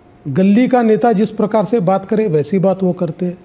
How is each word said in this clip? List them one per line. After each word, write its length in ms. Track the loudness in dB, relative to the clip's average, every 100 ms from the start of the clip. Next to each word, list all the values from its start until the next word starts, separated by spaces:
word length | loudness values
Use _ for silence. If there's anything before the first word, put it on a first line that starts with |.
| -20 -16 -6
गली 400 | 0 2 4 2
का 140 | 2
नेता 300 | 2 2 2
जिस 200 | 2 0
प्रकार 340 | -2 -2 0 0
से 140 | 0
बात 260 | 0 -2 -2
करे 220 | -2 0
वैसी 320 | 0 0 0
बात 240 | 0 0
वो 100 | -2
करते 320 | -2 -6 -6 -8
हैं। 120 | -8